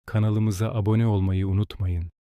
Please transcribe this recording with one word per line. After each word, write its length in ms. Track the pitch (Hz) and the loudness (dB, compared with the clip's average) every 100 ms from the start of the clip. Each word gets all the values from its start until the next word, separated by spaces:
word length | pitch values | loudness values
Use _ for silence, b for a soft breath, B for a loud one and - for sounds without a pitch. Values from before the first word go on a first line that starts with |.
| - | -4
kanalımıza 680 | 110 110 107 110 95 110 | 0 2 2 0 0 -2
abone 340 | 113 101 110 113 | -2 0 2 2
olmayı 400 | 101 95 95 98 | 2 2 0 0
unutmayın. 640 | 98 104 - 92 87 85 - | 0 -2 -4 -4 -4 -6 -12